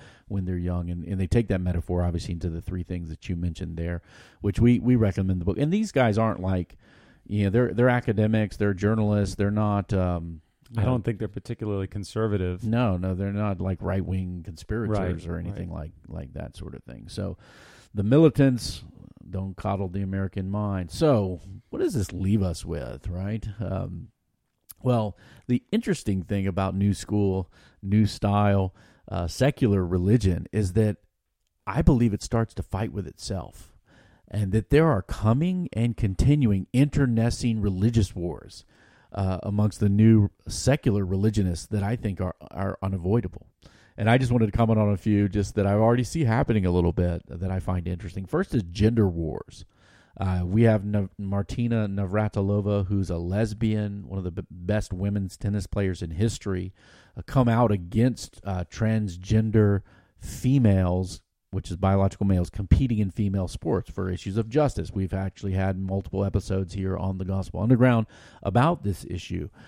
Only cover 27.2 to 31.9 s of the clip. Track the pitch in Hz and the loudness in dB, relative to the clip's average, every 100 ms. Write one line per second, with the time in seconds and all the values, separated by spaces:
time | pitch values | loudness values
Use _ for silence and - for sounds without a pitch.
27.2 | 98 95 92 _ - _ 95 104 104 - | 0 0 -4 _ -20 _ 0 2 2 0
28.2 | 104 101 104 98 95 - _ _ - 95 | 0 4 4 4 0 -6 _ _ -10 -6
29.2 | 85 - 135 - 120 101 87 90 92 120 | -4 0 0 2 2 2 2 2 4 4
30.2 | 95 85 - 107 95 95 107 - _ _ | 4 0 -4 -2 0 2 0 -2 _ _
31.2 | _ _ _ _ - 107 160 | _ _ _ _ -8 2 4